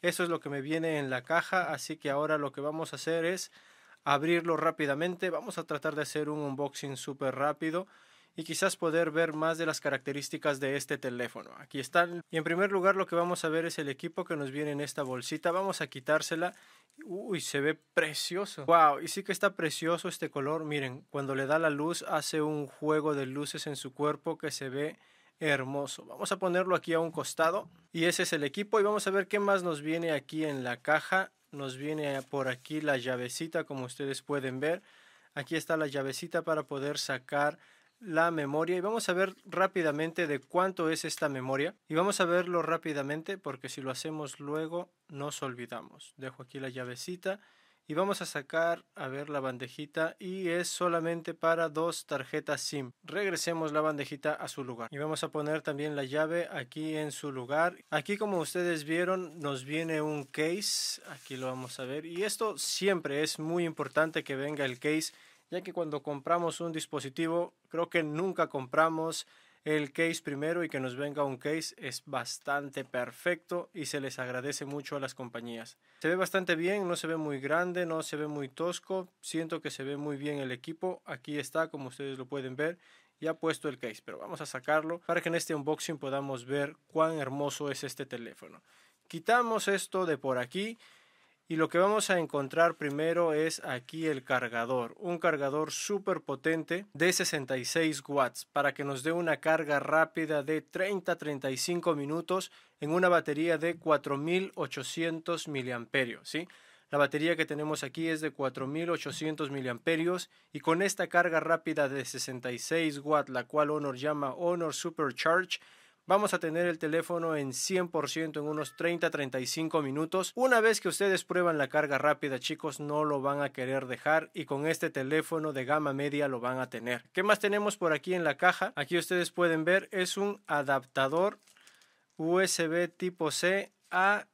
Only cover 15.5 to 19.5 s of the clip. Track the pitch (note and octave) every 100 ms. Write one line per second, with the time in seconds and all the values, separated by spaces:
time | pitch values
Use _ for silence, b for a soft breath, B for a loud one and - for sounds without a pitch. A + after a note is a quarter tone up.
15.5 | F3 G3 F3+ D3+ C#3 B2+ D#3 - E3 F3
16.5 | - B B B - - F#3 A3+ F3 -
17.5 | C#3+ C#3+ D#3 _ - D#3 D3 - F3 G3
18.5 | - C#3 E3+ D#3 C#3 D#3+ - G3 F#3 G3+